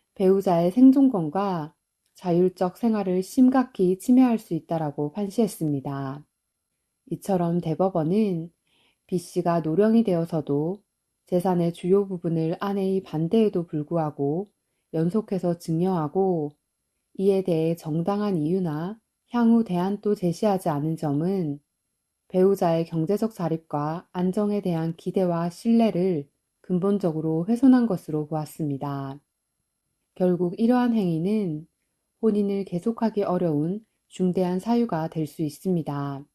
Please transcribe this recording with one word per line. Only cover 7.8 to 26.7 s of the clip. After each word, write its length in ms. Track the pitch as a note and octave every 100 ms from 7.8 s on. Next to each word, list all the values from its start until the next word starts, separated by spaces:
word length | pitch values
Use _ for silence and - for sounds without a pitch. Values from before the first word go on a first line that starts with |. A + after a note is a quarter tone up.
| F#3 F#3 D#3 G3+ G#3+ E3+ E3+ _ _ _ _ _ -
B씨가 520 | F3+ - F3+ E3+ E3+
노령이 460 | D#3 D#3+ G#3+ A3+ A3+
되어서도 760 | F3 E3 D#3+ C#3+ C#3+ D#3+ G3 _ _ _ _ -
재산의 480 | F3+ F#3 F3 E3+
주요 340 | E3+ F3 G3 G3
부분을 480 | F#3 E3+ E3 D#3+ F3+
아내의 420 | G3+ G3+ F#3+ F#3+
반대에도 640 | F#3+ D#3 E3 A3+ G#3+ G3 E3+
불구하고 800 | D#3 D3 E3+ D3+ D3 C#3+ D#3+ G#3 _ _ _ _
연속해서 640 | D#3+ E3+ A3 A3 F#3+ F3 E3+
증여하고 920 | - D#3+ F#3 F3+ D3+ F#3+ F#3+ E3+ D3 - _ _ _ _ _ -
이에 280 | G3 F#3+
대해 320 | F#3 D#3+ D#3+ E3
정당한 640 | D#3+ D#3 E3+ G3+ G#3 F3+
이유나 600 | D3+ F#3 F3 D3+ F3 A3+ _ _ _
향후 340 | A#3+ A#3 A#3 A3+
대안도 500 | F3+ F#3 G3+ G#3 G#3
제시하지 540 | F3 E3+ G#3+ F#3+ F3+
않은 260 | D3 D#3 D#3+
점은 640 | D#3 C#3+ E3+ G3 D#3+ C#3+ _ _ _ _ _ _ _
배우자의 560 | F#3 F#3 G3 F3 E3 E3
경제적 480 | E3 E3 G#3 A3
자립과 760 | - E3 D#3+ - D3 D3 E3 -
안정에 480 | F3+ F3+ F#3 G#3 G#3
대한 340 | F#3+ E3 E3 E3
기대와 540 | - F#3+ F3+ E3+ E3+
신뢰를 800 | - A#3 A#3 A3+ F3 F#3+ E3 C#3+ _ _ _
근본적으로 840 | -